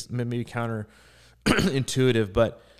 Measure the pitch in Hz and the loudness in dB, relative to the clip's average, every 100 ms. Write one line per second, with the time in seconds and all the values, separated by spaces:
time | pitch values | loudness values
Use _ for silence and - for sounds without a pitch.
0 | - 120 120 120 117 120 117 113 104 - | -6 -6 -4 -6 -6 -6 -4 -6 -8 -14
1 | - - - _ - 233 190 135 123 131 | -20 -20 -20 _ 0 2 2 0 0 2
2 | 131 113 104 95 110 - - | 2 2 0 2 0 0 -16